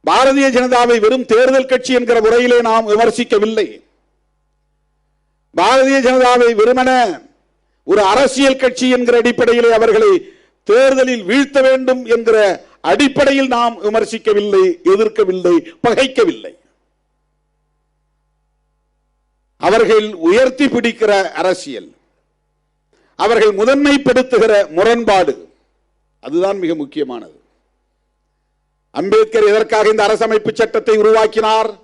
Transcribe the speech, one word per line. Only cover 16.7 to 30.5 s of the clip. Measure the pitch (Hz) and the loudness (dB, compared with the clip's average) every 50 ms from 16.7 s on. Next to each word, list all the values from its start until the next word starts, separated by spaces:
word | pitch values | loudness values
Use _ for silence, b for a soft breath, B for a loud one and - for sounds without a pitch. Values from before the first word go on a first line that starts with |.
| _ _ _ _ _ _ _ _ _ _ _ _ _ _ _ _ _ _ _ _ _ _ _ _ _ _ _ _ _ _ _ _ _ _ _ _ _ _ _ _ _ _ _ _ _ _ _ _ _ _ _ _ _ _ _ _ _ _ - 165 | _ _ _ _ _ _ _ _ _ _ _ _ _ _ _ _ _ _ _ _ _ _ _ _ _ _ _ _ _ _ _ _ _ _ _ _ _ _ _ _ _ _ _ _ _ _ _ _ _ _ _ _ _ _ _ _ _ _ -2 0
அவர்கள் | 202 226 233 175 220 214 214 214 214 175 160 170 | 2 2 2 4 2 2 2 0 -10 -4 0 0
உயர்த்தி | 190 233 262 254 254 - 285 254 - | 2 2 2 0 0 -2 -2 -2 -2
பிடிக்கிற | 240 220 233 220 - 220 208 202 196 190 165 139 - | -2 -4 -4 -4 -2 0 0 0 0 0 -4 -6 -4
அரசியல், | 170 185 180 185 - 151 127 104 92 - _ _ _ _ _ _ _ _ _ _ _ _ _ _ _ _ _ _ _ _ _ _ _ _ _ - 170 | -4 -4 -4 -4 -6 -14 -14 -14 -16 -18 _ _ _ _ _ _ _ _ _ _ _ _ _ _ _ _ _ _ _ _ _ _ _ _ _ -4 -2
அவர்கள் | 214 233 240 226 214 202 190 | 0 0 2 2 0 0 2
முதன்மைப்படுத்துகிற | 214 240 277 277 285 285 277 277 285 262 247 254 254 254 247 220 220 220 214 202 196 160 156 170 | 0 2 2 2 2 2 0 2 0 0 0 0 0 0 0 0 2 2 2 2 0 0 -2 0
முரண்பாடு, | 196 226 233 240 233 214 202 190 175 151 123 - 85 _ _ _ _ _ _ _ _ _ _ _ _ _ _ _ - 123 | 0 2 0 0 0 0 0 2 2 0 -4 -6 -12 _ _ _ _ _ _ _ _ _ _ _ _ _ _ _ -16 -8
அதுதான் | 147 170 180 196 202 202 180 | -4 -4 -2 -2 -4 -4 -4
மிக | 160 165 156 | -6 -6 -6
முக்கியமானது. | 147 127 - 151 143 127 123 113 107 82 _ _ _ _ _ _ _ _ _ _ _ _ _ _ _ _ _ _ _ _ _ _ _ _ _ _ _ _ _ _ _ _ _ - | -8 -10 -8 -8 -8 -8 -8 -16 -16 -20 _ _ _ _ _ _ _ _ _ _ _ _ _ _ _ _ _ _ _ _ _ _ _ _ _ _ _ _ _ _ _ _ _ -8
அம்பேத்கர் | 175 196 208 220 220 220 220 233 208 208 | -4 0 2 2 0 2 0 0 2 2
எதற்காக | 208 220 220 220 233 214 214 214 214 | 2 0 -2 -2 -2 0 0 0 0
இந்த | 214 208 208 | 0 0 0
அரசமைப்பு | 220 208 226 220 220 214 214 233 | 0 -2 -2 -2 -2 -2 -4 -4